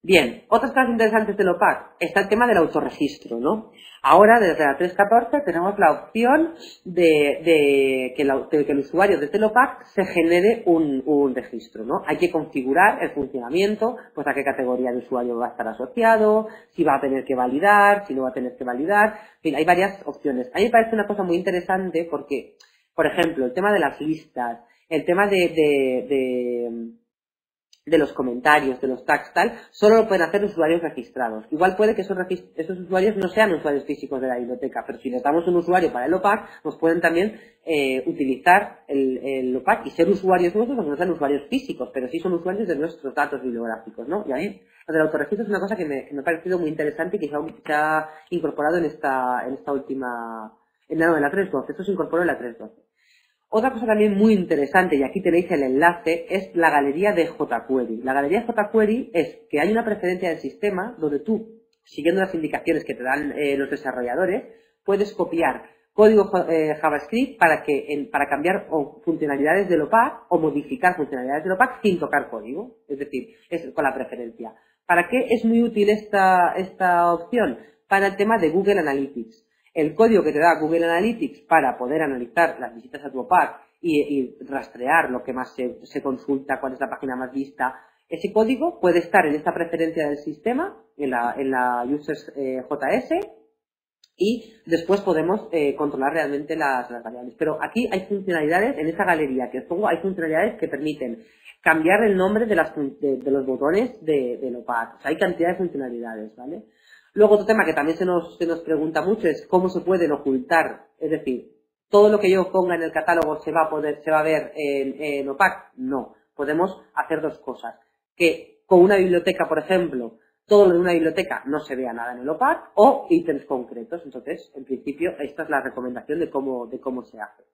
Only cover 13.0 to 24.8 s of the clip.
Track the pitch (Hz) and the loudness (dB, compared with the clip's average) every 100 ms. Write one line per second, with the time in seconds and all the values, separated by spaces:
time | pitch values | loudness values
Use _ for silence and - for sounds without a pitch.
13 | 160 143 135 131 120 165 202 214 220 254 | -6 -6 -6 -8 -4 0 0 0 -4 -4
14 | - - 147 131 143 131 127 123 127 123 | -14 -6 -4 -2 -2 -2 -2 -2 -2 -4
15 | - 127 123 117 117 - 113 110 123 - | -4 -4 -2 -4 -4 -4 -8 -6 -6 2
16 | 226 220 214 214 220 - _ - 156 139 | 4 4 4 2 -2 -14 _ -2 2 2
17 | 143 135 127 127 127 135 202 208 202 202 | 0 -2 -2 -2 0 2 4 6 6 4
18 | 202 135 131 131 127 - 127 123 160 208 | 0 -4 -4 -4 -8 -8 -8 -4 0 2
19 | 214 - - _ 160 139 160 180 190 190 | 2 0 -20 _ -4 0 2 2 2 -4
20 | - - 147 127 - 165 220 233 220 220 | -14 -6 -4 -4 -4 0 4 4 4 -2
21 | 208 202 185 170 185 180 175 185 185 165 | -2 -2 0 0 0 -4 -2 -2 -2 -4
22 | 170 143 - 131 - _ _ _ _ - | -4 -8 -6 -8 -8 _ _ _ _ -2
23 | 156 175 165 139 127 151 202 202 143 - | 0 2 0 0 -2 0 2 2 0 -2
24 | 151 156 - - 120 117 _ _ | -6 -6 -8 -8 -6 -8 _ _